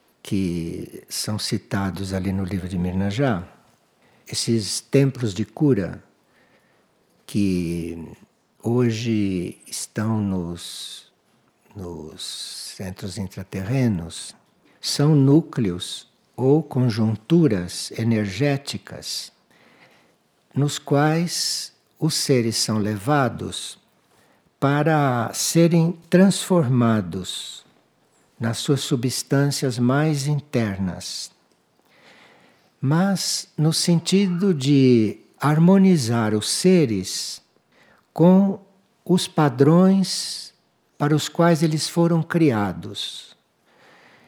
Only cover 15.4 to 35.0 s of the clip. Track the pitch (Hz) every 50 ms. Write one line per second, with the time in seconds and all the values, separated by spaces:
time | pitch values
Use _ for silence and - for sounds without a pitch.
15.4 | 160 - - 135 113 92 87 90 - - - - - _ _ _ _ _ _ -
16.4 | 123 131 147 160 - - - 127 127 123 104 117 110 110 110 - - - 165 175
17.4 | 160 131 107 90 87 92 - - - - - - 113 117 113 107 104 98 92 104
18.4 | 147 143 139 139 - - - 98 - - - - - - - - - - - _
19.4 | _ _ _ _ _ _ _ _ _ _ _ _ _ _ _ _ _ _ _ _
20.4 | _ _ - 131 143 143 - - - - 143 139 147 156 160 165 175 165 - -
21.4 | - - - - - - _ _ _ _ _ - 156 160 - - - - 139 123
22.4 | 113 113 107 - - - 110 107 98 107 107 98 98 135 151 143 131 113 98 92
23.4 | - 87 - - - - - - _ _ _ _ _ _ _ _ _ _ _ _
24.4 | _ _ _ _ - 135 143 147 147 165 156 151 143 135 123 120 110 - - -
25.4 | - - - 165 170 165 170 170 165 165 - - - _ - 180 196 202 180 -
26.4 | - - 185 170 147 120 131 120 120 117 110 107 92 85 85 95 90 - - -
27.4 | - - - - - _ _ _ _ _ _ _ _ _ _ _ _ _ _ -
28.4 | 113 117 113 - - - 143 131 - - 147 120 123 127 - - - - 139 139
29.4 | 143 143 139 - 147 131 113 123 120 123 135 143 156 156 151 139 135 147 147 143
30.4 | - _ - 123 110 104 95 92 95 90 85 90 - - - - - - _ _
31.4 | _ _ _ _ _ _ _ _ _ _ _ _ _ - - - - _ _ _
32.4 | _ _ _ _ _ _ _ _ - 131 156 165 190 202 190 - - - - -
33.4 | - - _ - 151 160 160 - - 180 170 165 170 - 185 196 202 185 175 170
34.4 | 202 196 175 139 127 143 147 135 131 127 120 113